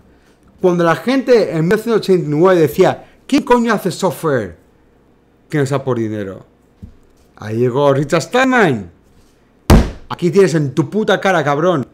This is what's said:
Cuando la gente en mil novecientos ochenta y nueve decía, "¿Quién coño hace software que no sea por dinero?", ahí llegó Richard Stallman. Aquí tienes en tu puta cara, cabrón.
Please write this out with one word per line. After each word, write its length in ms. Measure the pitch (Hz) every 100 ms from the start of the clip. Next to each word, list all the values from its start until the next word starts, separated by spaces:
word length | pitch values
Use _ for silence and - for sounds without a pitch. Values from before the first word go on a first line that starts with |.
| - _ _ _ _ _
Cuando 240 | 185 175
la 120 | 170 160
gente 540 | - 269 254 240 180
en 100 | 156
mil 100 | 165
novecientos 320 | 220 226 214
ochenta 240 | - 185 147
y 20 |
nueve 320 | 147 185 185
decía, 460 | 196 - 175 120 - _ _
"¿Quién 160 | 269
coño 300 | - 240 233
hace 180 | 214 185
software 680 | - 190 135 160 131 98 82 _ _ _ _ _ _ _ _ _
que 100 | 156
no 60 |
sea 180 | 135 139
por 160 | 135 120
dinero?", 460 | 110 107 98 - - _ _ _ - - _ _ _ -
ahí 200 | 104 113
llegó 380 | 123 123 143
Richard 280 | 139 147 170
Stallman. 680 | 165 240 262 254 185 117 90 _ _ _ _ _ _ _ _ - - - -
Aquí 200 | - 175
tienes 240 | 170 185
en 200 | 160 143
tu 160 | 139 139
puta 300 | 202 214 190
cara, 220 | 196 180
cabrón. 440 | 143 143 175 165 117